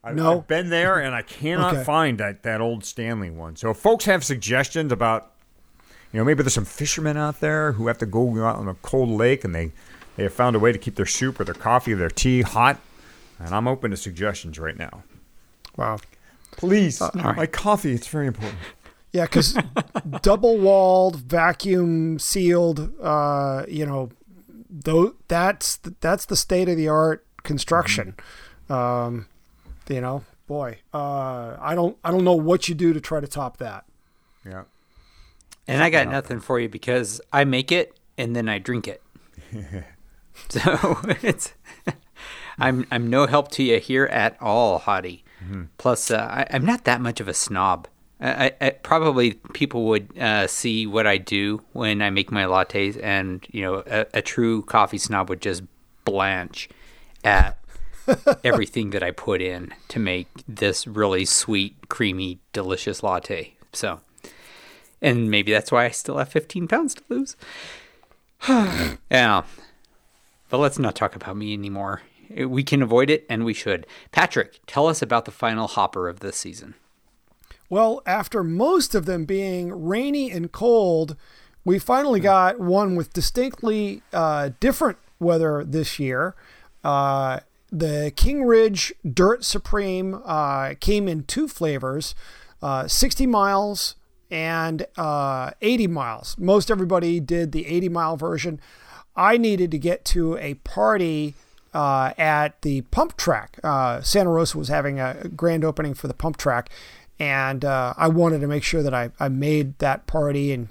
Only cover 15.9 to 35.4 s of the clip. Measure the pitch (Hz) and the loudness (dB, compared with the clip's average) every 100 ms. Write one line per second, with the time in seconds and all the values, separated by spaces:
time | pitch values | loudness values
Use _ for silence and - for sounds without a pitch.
15.9 | 107 - _ _ _ - - 180 208 180 | -4 -10 _ _ _ -20 -6 2 4 4
16.9 | - 85 180 170 120 160 - 208 208 156 | 0 -4 -2 -2 0 -2 -2 0 0 0
17.9 | 120 - 156 139 101 104 95 82 - - | -4 -4 -4 -4 -4 -8 -10 -16 -18 -20
18.9 | _ _ 180 165 165 151 - - - - | _ _ -4 2 2 2 0 -2 -4 -4
19.9 | - 156 135 196 202 233 226 196 196 185 | -8 -8 0 4 6 4 6 6 6 8
20.9 | 185 185 160 123 170 170 175 202 185 170 | 6 4 0 -2 2 2 2 0 2 4
21.9 | 165 160 160 - 196 180 175 170 151 156 | 2 0 -2 -2 2 4 4 4 0 -4
22.9 | - - 151 147 143 139 135 - 151 147 | -6 0 0 2 0 -2 -4 -6 -6 -4
23.9 | 139 127 - _ - _ - - 160 147 | -4 -6 -12 _ -20 _ -20 -20 -8 2
24.9 | 160 190 - - 170 185 202 - - - | 4 4 0 -4 0 2 0 -4 -6 -10
25.9 | 175 165 196 - 196 - 185 185 165 156 | -4 0 0 0 -2 0 2 2 0 2
26.9 | 156 156 156 _ - - 165 - 170 175 | 2 2 0 _ -16 -6 -6 0 2 2
27.9 | - 104 - - - - - - 135 123 | -2 -4 -12 -20 -20 -20 -20 -6 -2 0
28.9 | 120 120 120 101 _ _ _ - - - | -2 -4 -6 -12 _ _ _ -20 -20 -8
29.9 | 131 123 135 - _ - 147 131 113 _ | -6 -4 -8 -10 _ -10 -8 -8 -10 _
30.9 | 151 143 139 131 127 117 - 139 170 175 | -8 -6 -4 -6 -8 -12 -8 -4 0 0
31.9 | - 165 180 180 170 156 180 - 165 170 | 0 -2 2 4 4 4 2 2 2 2
32.9 | 156 - 160 143 147 127 - 120 98 _ | 2 -2 -6 -4 -6 -8 -8 -12 -12 _
33.9 | _ _ _ _ _ 98 92 95 _ _ | _ _ _ _ _ -16 -16 -16 _ _
34.9 | - _ _ - _ | -20 _ _ -20 _